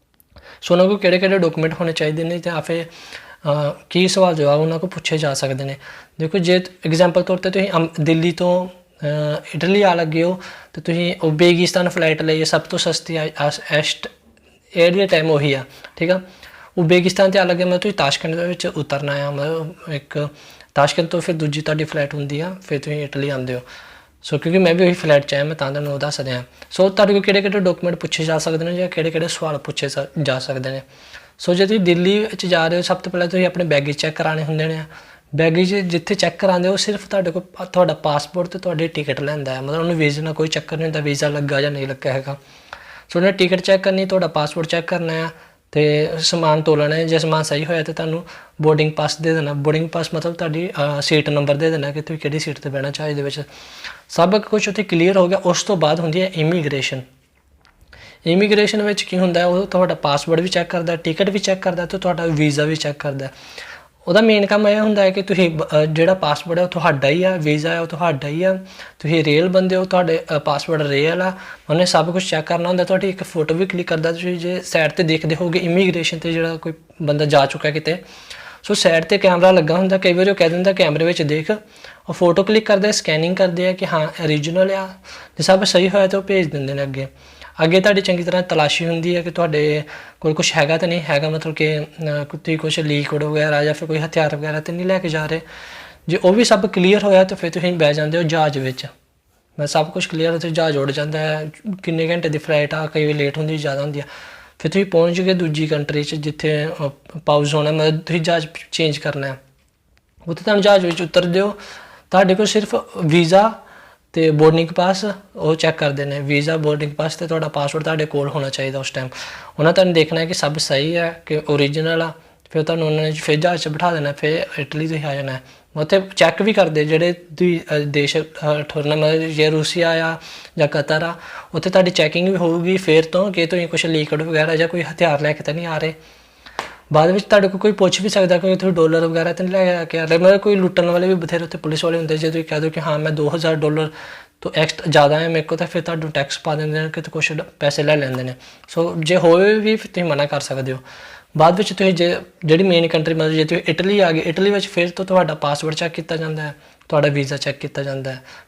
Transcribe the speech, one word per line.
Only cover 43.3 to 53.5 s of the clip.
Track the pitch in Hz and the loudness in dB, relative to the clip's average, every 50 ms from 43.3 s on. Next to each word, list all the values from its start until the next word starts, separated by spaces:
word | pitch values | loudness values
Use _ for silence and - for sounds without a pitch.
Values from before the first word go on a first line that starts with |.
| 190 | 2
ਟਿਕਟ | 190 185 175 185 180 | 2 2 2 2 0
ਚੈੱਕ | 185 - 190 190 190 | 2 4 2 4 4
ਕਰਨੀ, | 196 190 190 190 | 2 0 0 0
ਤੁਹਾਡਾ | 185 190 185 175 | 0 0 0 0
ਪਾਸਪੋਰਟ | 160 - 151 151 151 - 175 160 | 0 0 -2 -2 -2 -2 -4 -4
ਚੈੱਕ | 160 - 170 165 | -2 -2 -2 -2
ਕਰਨਾ | - 180 170 170 160 160 | -2 -4 -4 -2 -2 -4
ਆ | 160 160 160 - - - - _ _ _ _ - | -4 -4 -6 -8 -14 -20 -20 _ _ _ _ 0
ਤੇ | 151 151 147 147 151 151 160 - 160 | 2 2 2 2 2 0 -2 -2 -2
ਸਮਾਨ | 160 - 175 175 165 156 151 156 156 | -2 -2 0 0 2 2 2 2 4
ਤੋਲਣਾ | 165 156 147 147 147 156 | 2 2 2 2 0 0
ਹੈ। | 160 165 | 0 0
ਜੇ | 160 165 160 | 2 0 0
ਸਮਾਨ | 156 160 156 156 151 | 2 2 0 0 0
ਸਹੀ | - 147 143 160 | 0 -2 -2 -2
ਹੋਇਆ | 151 175 165 151 | -2 -2 -4 -4
ਤਾਂ | 165 160 | -4 -6
ਤੁਹਾਨੂੰ | - 165 160 160 170 170 - - - - - _ - 147 | -6 -4 -4 -4 -6 -8 -10 -18 -20 -20 -16 _ 0 2
ਬੋਰਡਿੰਗ | 156 156 151 151 156 151 | 2 4 4 2 0 0
ਪਾਸ | 156 151 143 - | -2 -2 -4 -2
ਦੇ | - 160 165 160 | -2 0 0 0
ਦੇਣਾ। | 160 147 143 147 | 0 0 -2 -4
ਬੋਰਡਿੰਗ | 143 143 151 151 160 165 160 | -2 0 0 0 0 0 -2
ਪਾਸ | - 170 160 - - | -4 -6 -6 -4 -6
ਮਤਲਬ | 160 156 170 170 | -4 -4 -4 -4
ਤੁਹਾਡੀ, | 170 180 160 151 160 175 185 | -4 -4 -4 -4 -4 -4 -4
ਅਹ, | - 151 143 147 147 143 | -4 -4 -2 -2 -2 -2
ਸੀਟ | 139 - 160 151 143 156 | -2 2 2 2 2 2
ਨੰਬਰ | 147 147 143 143 143 | 0 0 2 0 0
ਦੇ | 143 165 160 | 2 0 0
ਦੇਣਾ | 160 151 139 143 | 0 -2 -4 -6
ਕਿ | 143 151 | -6 -8
ਤੁਸੀਂ | 151 - 165 151 | -8 -8 -8 -6
ਕਿਹੜੀ | - 147 147 156 | -6 -4 -4 -4
ਸੀਟ | 151 160 143 - | -6 -6 -8 -8
'ਤੇ | - 143 | -8 -8
ਬਹਿਣਾ | 131 139 135 143 | -6 -6 -6 -6
ਚਾਹੋ | 139 - 151 151 | -6 -6 -6 -6
ਇਹਦੇ | 147 143 139 | -4 -4 -4
ਵਿੱਚ। | 143 139 147 139 - | -6 -6 -8 -12 -12